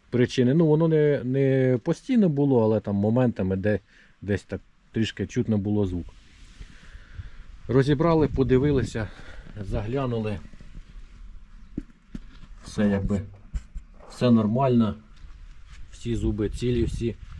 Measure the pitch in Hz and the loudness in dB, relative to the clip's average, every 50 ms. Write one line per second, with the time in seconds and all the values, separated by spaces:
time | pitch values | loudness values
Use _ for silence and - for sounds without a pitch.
0 | _ _ - 120 123 120 - - 127 123 135 165 170 156 151 156 165 165 160 156 | _ _ 0 2 2 2 2 2 2 4 4 4 4 4 4 4 4 4 4 4
1 | 151 147 143 131 - 127 127 139 139 135 135 135 131 127 127 120 - 170 165 - | 4 4 2 2 0 -2 0 2 2 2 4 4 4 4 2 2 0 -2 -4 -4
2 | - - 262 240 208 175 147 139 143 143 135 120 110 107 110 107 - 110 101 101 | -2 0 2 4 4 4 4 2 2 4 4 4 4 4 4 2 0 0 0 2
3 | 101 107 113 127 127 120 107 - 98 92 95 95 92 107 107 92 - _ _ - | 2 2 4 4 2 2 0 0 -2 -2 -2 0 0 0 0 -2 -4 _ _ -20
4 | - - - _ - 95 104 95 - - 98 90 - _ _ _ _ _ - 113 | -20 -20 -20 _ -4 -4 -4 -4 -4 -6 -12 -12 -12 _ _ _ _ _ -4 -2
5 | 110 104 - - 104 - - 127 113 - 110 104 95 104 104 104 101 92 90 87 | -2 -2 -2 -6 -8 -4 -2 -2 -2 0 0 0 0 0 0 0 0 0 -2 -4
6 | 82 - - - - - - - - - - - - - - - - - - - | -8 -10 -14 -20 -20 -20 -20 -20 -20 -20 -20 -20 -20 -18 -20 -20 -20 -20 -20 -20
7 | - - - - - - - - - - - - - - 113 135 131 135 151 139 | -20 -18 -16 -16 -14 -14 -16 -18 -18 -18 -18 -12 -4 2 2 4 4 4 4 2
8 | 165 170 165 160 151 - - 131 135 120 127 127 135 147 143 131 110 - - 117 | 4 4 4 4 2 2 2 0 2 4 4 4 4 2 2 0 0 -2 -4 -6
9 | 107 90 - - - - - - - - - 107 101 95 120 120 104 110 123 139 | -6 -6 -8 -12 -16 -16 -16 -16 -16 -14 -14 -12 -8 -6 -4 -4 -4 -4 -4 -2
10 | 135 123 120 113 110 107 104 95 - - - - - - - - - - - - | -2 -2 -2 -2 -2 -4 -6 -6 -8 -14 -18 -18 -18 -18 -16 -16 -18 -16 -18 -18
11 | - - - - - - - - - - - - - - - - - - - _ | -18 -18 -18 -18 -18 -16 -18 -18 -18 -20 -20 -20 -20 -14 -12 -12 -12 -12 -16 _
12 | _ - - - - - - - - - - - - - - - 104 104 101 98 | _ -18 -16 -16 -16 -16 -18 -20 -20 -20 -20 -20 -18 -10 -4 0 0 2 2 0
13 | 98 - 101 98 - - - - - - - - - - - - - - - - | 0 0 -2 -2 -4 -6 -12 -20 -12 -10 -10 -10 -10 -12 -14 -16 -16 -16 -18 -20
14 | - - - - 127 123 117 113 107 101 107 127 139 135 127 120 113 104 - - | -20 -18 -6 0 4 4 6 6 4 2 2 2 2 4 4 4 2 2 0 -6
15 | - - - - - - - - - - - - - - - - - - - - | -12 -20 -20 -20 -20 -18 -18 -18 -18 -20 -18 -18 -18 -18 -16 -16 -16 -16 -16 -10
16 | - 120 117 104 104 113 107 104 107 101 - - 120 123 123 120 113 - - - | -6 -4 -4 -2 0 0 0 0 -2 -2 -2 -2 -2 0 0 0 0 0 -2 -2
17 | 117 117 101 - - - - - | -4 -4 -4 -6 -10 -16 -16 -16